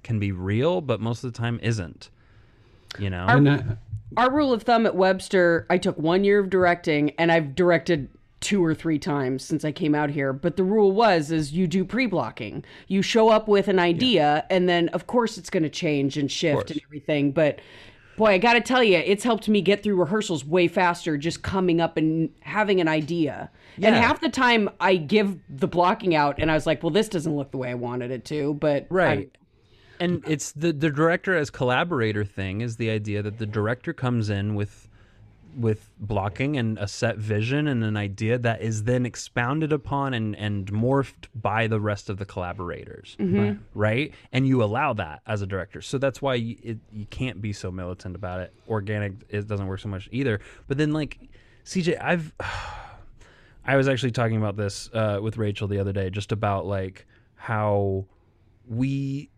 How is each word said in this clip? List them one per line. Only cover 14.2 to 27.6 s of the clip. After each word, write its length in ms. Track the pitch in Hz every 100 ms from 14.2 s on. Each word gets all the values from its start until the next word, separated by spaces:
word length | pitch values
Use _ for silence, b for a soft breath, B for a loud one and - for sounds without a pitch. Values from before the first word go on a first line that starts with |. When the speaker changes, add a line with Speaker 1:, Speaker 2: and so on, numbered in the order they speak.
| 147 151 -
Speaker 2:
and 180 | 185 180
then, 200 | 175 170
of 160 | 175 -
course, 320 | 247 226 -
it's 100 | -
gonna 200 | 185 151
change 460 | - 170 143 139 151
and 120 | 143
shift 240 | - 165
Speaker 1:
course. 160 | 131 -
Speaker 2:
and 100 | 165 _
everything. 460 | 151 - 147 143
But, 280 | 135 151 - B B B B B -
boy, 100 | 214
I 120 | 185
gotta 220 | 233 240
tell 240 | - 254
you, 140 | 220 175
it's 260 | 151 208
helped 240 | 247 220 -
me 140 | 208
get 200 | 170 202
through 140 | 208 190
rehearsals 480 | 160 214 214 160
way 240 | 139 180 175
faster 480 | 196 180 175 - 147
just 260 | 160 -
coming 380 | - 190 180 170
up 160 | 165 -
and 320 | 156 160 160 -
having 400 | 143 185 208 185
an 80 | 160
idea. 640 | 156 147 170 147 92 - B B B
And 200 | 208 226
Speaker 1:
Yeah. 40 |
Speaker 2:
half 180 | 240 302
the 80 | 320
time, 400 | 262 247 226 202 -
I 160 | 185 190
give 420 | 143 208 202 185 -
the 180 | 139 185
blocking 480 | 175 180 214 190
out, 220 | 156 147 139
and 120 | 156
I 40 |
was 120 | 156 160
like, 160 | 151
"Well, 80 | 165
this 180 | 170 214
doesn't 260 | 180 160
look 160 | 147 135
the 80 |
way 120 | 139